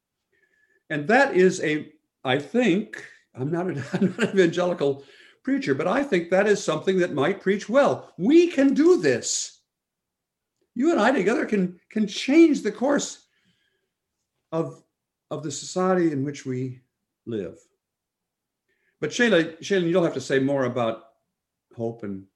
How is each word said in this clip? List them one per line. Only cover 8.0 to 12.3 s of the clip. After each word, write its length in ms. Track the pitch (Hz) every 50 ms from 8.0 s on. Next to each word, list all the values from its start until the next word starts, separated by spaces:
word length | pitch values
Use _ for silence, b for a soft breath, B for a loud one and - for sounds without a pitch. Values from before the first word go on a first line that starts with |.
| - - - -
We 300 | 170 226 311 339 349 339
can 260 | - 269 277 277 240
do 240 | 214 302 339 370 269
this. 600 | 170 139 123 110 - - - - - - - _ _ _ _ _ _ _ _ _ _ _ _ _ _ _ _ _ _ _ _ _ _ _ -
You 180 | 226 254 330 339
and 80 | 247
I 100 | 208 240
together 360 | 269 - 180 196 240 311 277
can, 340 | - 220 202 185 175 - - _ _
can 160 | - 220 214
change 560 | 196 - - - -